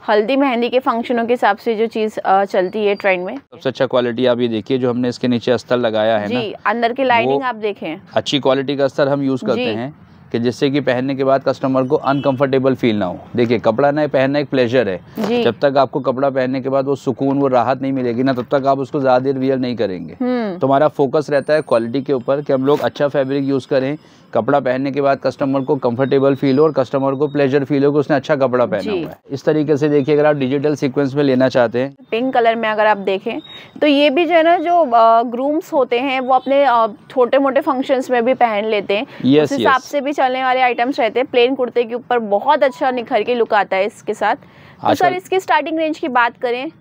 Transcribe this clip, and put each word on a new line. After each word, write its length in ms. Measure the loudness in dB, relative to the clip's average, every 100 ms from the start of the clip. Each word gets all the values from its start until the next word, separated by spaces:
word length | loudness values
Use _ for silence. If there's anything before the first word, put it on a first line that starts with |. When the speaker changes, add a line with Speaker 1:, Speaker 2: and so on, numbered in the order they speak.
| 0
Speaker 1:
हल्दी 280 | 0 2 2
मेहंदी 340 | 0 0 0
के 100 | -2
फंक्शनों 460 | -2 -4 -2 -2 0
के 80 |
हिसाब 240 | 0 0 0
से 180 | -2 -2
जो 120 | -2
चीज़, 320 | -2 -4 -4
अ, 260 | 0 2 2
चलती 400 | 0 -2 -2 -2
है 100 | 0
ट्रेंड 300 | 0 -2 -4
में। 120 | -10
Speaker 2:
सबसे 320 | _ -8 -6
अच्छा 160 | -2 0
क्वालिटी 400 | 0 0 0 0
आप 140 | 2
ये 80 | 0
देखिए, 300 | -2 -2 -2
जो 120 | 0
हमने 200 | 0 -2
इसके 180 | -2 -2
नीचे 240 | -2 0
अस्तर 260 | -2 0 0
लगाया 400 | 0 0 2 0
है 160 | 0
ना, 80 | -4
Speaker 1:
जी, 140 | -6 -4 -4
अंदर 280 | 0 -2
की 100 | -2
लाइनिंग 380 | 0 2 2 0
Speaker 2:
वो 60 | -2
Speaker 1:
आप 80 | -6
देखें। 420 | -6 -6 -10 -10 -6
Speaker 2:
अच्छी 260 | -6 -2 -2
क्वालिटी 360 | 2 0 0 -2
का 60 |
अस्तर 240 | -2 0 0
हम 140 | 0
यूज़ 240 | 0 -2 -2
करते 200 | -2 -2
Speaker 1:
जी। 60 |
Speaker 2:
हैं 320 | -4 -8 -12 -20 -20 -8
कि 80 | -2
जिससे 300 | -2 0 0
कि 120 | 0
पहनने 340 | 0 -2 -2 -2
के 80 |
बाद 200 | 2 2
कस्टमर 400 | 0 -2 0 0
को 120 | 0 0
अनकंफर्टेबल 800 | 0 0 0 0 0 2 0 0
फील 200 | 0 0
ना 100 | -2
हो। 140 | -6 -8 -2
देखिए, 240 | 0 2
कपड़ा 320 | 0 2 0
ना 160 | 0 0
पहनना 320 | 0 0 0
एक 100 | -2
प्लेजर 400 | 0 2 2 0
है। 100 | -4 -10 -8
Speaker 1:
जी। 240 | -2 0
Speaker 2:
जब 120 | 0 0
तक 120 | 0 2
आपको 220 | 0 0
कपड़ा 300 | -4 -2 -2
पहनने 320 | 0 -2 -2
के 80 | -2
बाद 160 | -2 -2
वो 100 | -2
सुकून, 440 | -4 -2 -2 0
वो 80 | 2
राहत 340 | 2 2 -2
नहीं 100 | -2
मिलेगी 320 | -2 -2 -2
ना, 100 | -2
तब 120 | -2 -2
तक 140 | -2 0
आप 120 | 0
उसको 200 | -2 -2
ज़्यादा 200 | 2 2
देर 180 | 2 -2
वियर 200 | 0 0
नहीं 180 | -2 -2
करेंगे। 420 | -4 -4 -10 -8
Speaker 1:
हम्म। 360 | -4 -4 -4 -2
Speaker 2:
तो 100 | 2
हमारा 200 | 2 2
फोकस 400 | 0 0 0 0
रहता 240 | -2 0
है 80 | -2
क्वालिटी 400 | 2 0 0 -4
के 120 | -2
ऊपर 280 | -4 0 -4
कि 120 | 0
हम 120 | 0 2
लोग 140 | 2
अच्छा 280 | 0 -2 -2
फैब्रिक 360 | 0 -2 -2
यूज़ 240 | 0 -2 0
करें, 300 | -2 0 -6 -12 -20 -4
कपड़ा 260 | -2 2 0
पहनने 320 | 0 -2 -2
के 100 | -2
बाद 180 | 0 0
कस्टमर 380 | -2 -2 -2 -2
को 140 | 0 0
कंफर्टेबल 600 | 0 0 2 2 2 2
फील 240 | 2 4
हो 40 |
और 80 | 4
कस्टमर 440 | 2 0 0 -2 -2
को 120 | -2
प्लेजर 360 | 0 2 2
फील 220 | 0 2 2
हो 60 |
कि 60 | 2
उसने 180 | 0 -2
अच्छा 200 | 0 0
कपड़ा 300 | 2 2 0
पहना 160 | 0
Speaker 1:
जी। 80 | -2
Speaker 2:
हुआ 220 | -4 -6
है। 80 | -12 _
इस 120 | -6
तरीके 340 | 0 0 0 0
से 120 | 2
देखिए, 260 | 2 2 2
अगर 100 | 4
आप 100 | 2
डिजिटल 400 | 0 0 0 0
सीक्वेंस 400 | -2 -2 -2 0
में 80 |
लेना 260 | 0 2 2
चाहते 300 | 2 0 0
हैं। 160 | -4 -8 -8
Speaker 1:
पिंक 220 | -4 -2
कलर 220 | 2 2 0
में 140 | -2
अगर 160 | 0 2
आप 120 | 0
देखें 420 | 0 -4 -4 -10 -12 -20 -20 -2
तो 60 | 2
ये 220 | 4 4
भी 160 | 2 2
जो 80 |
है 100 | 2
ना, 140 | 4 2
जो, 340 | 2 2 4
अ, 320 | 4 6 4
ग्रूम्स 500 | 2 -2 -2 -2 -2
होते 260 | -2 0 0
हैं 200 | -2 -2
वो 140 | 2
अपने, 300 | 2 2 2
अ, 240 | 4 4 2 -2 -8
छोटे 280 | 0 2 4
मोटे 240 | 2 0
फंक्शंस 500 | 0 -2 0 -2 0
में 140 | 0 2
भी 80 |
पहन 320 | 2 2 2 0
लेते 320 | -2 0 -2
हैं। 80 | -4 -4 2
Speaker 2:
यस, 180 | 4
Speaker 1:
उस 140 | 4 2
हिसाब 180 | 2 2
Speaker 2:
यस। 80 |
Speaker 1:
से 180 | 0 -4
भी 120 | -4
चलने 300 | 0 0 0
वाले 180 | 0 2
आइटम्स 380 | 2 0 -2 0
रहते 200 | 0 0
हैं। 80 | 0
प्लेन 240 | 2 2 2
कुर्ते 280 | -2 -2
के 120 | -2 -4
ऊपर 240 | -2 -2
बहुत 440 | 0 -2 2 2
अच्छा 280 | 2 0 -4
निखर 320 | -2 -2 -2
के 120 | 0 -2
लुक 180 | 0
आता 240 | 0 0 0
है 80 | -2
इसके 280 | -4 -10
साथ। 220 | -4 -2 -4
तो 520 | -8 -20 -20 -8 -2
Speaker 2:
आजकल 220 | 2 2
Speaker 1:
सर, 40 |
इसकी 260 | 0 -2 -4
स्टार्टिंग 400 | 0 -2 0 -2
रेंज 200 | -2 -2
की 80 | -2
बात 300 | 0 0 -2
करें? 340 | -6 -4 -6 -12